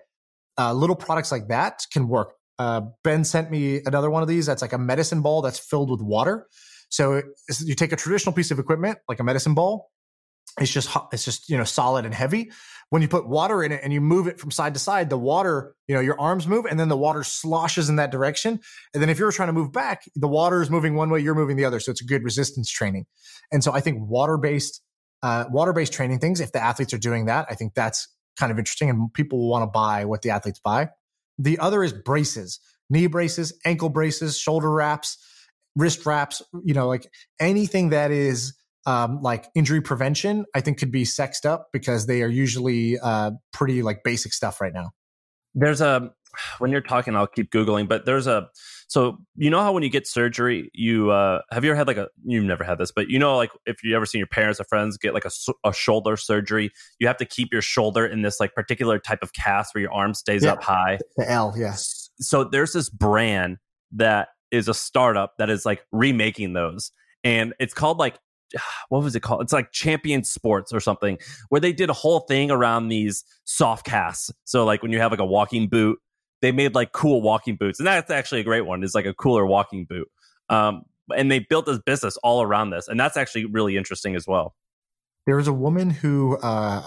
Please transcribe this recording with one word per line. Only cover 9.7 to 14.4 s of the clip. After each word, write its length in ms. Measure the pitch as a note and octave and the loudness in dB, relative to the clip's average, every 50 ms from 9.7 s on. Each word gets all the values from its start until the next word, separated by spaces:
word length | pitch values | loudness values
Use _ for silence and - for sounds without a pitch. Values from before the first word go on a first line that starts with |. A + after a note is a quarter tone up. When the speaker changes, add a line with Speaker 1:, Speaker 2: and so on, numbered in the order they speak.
| A3 G#3+ - _ _ _ _ _ _ _ _ _ _ _ _ - - - | 0 -2 -6 _ _ _ _ _ _ _ _ _ _ _ _ -14 -4 -2
Speaker 1:
it's 120 | C#3 B2+ | -2 0
just 180 | - C#3+ B2+ - | 0 -2 -2 -2
ho-, 180 | - D3 - - - | -2 -4 -4 -6 -8
it's 100 | A2+ - | -8 -6
just, 240 | B2+ A2+ - - - | -6 -8 -8 -4 -2
you 100 | D3+ B2+ | -2 -2
know, 60 | A#2 | -2
solid 420 | - - - B2 B2+ C3 C3 A2+ | 0 0 0 2 2 0 0 -2
and 80 | A2+ A2+ | -4 -4
heavy. 380 | A2+ C3 C#3 F#3 A3+ A#3 A3 - - - - - - - _ | -2 -2 0 0 -2 -4 -6 -12 -20 -20 -20 -20 -20 -6 _
When 120 | D3+ E3 | 2 2
you 60 | D#3 - | 2 2
put 220 | F3 F3 B2+ A2+ | 2 0 0 0
water 340 | C3+ D3+ E3+ G3+ G#3+ F#3 D#3 | 0 0 2 2 2 0 0
in 80 | D3 | -2
it 100 | D3+ C#3 C#3 | -2 -4 -4
and 100 | C#3 C#3+ | -2 0
you 80 | D3 | 0
move 260 | D3 D#3 E3+ F#3+ F3+ F3+ | 2 4 4 4 2 0
it 120 | E3+ | -4
from 100 | - | -8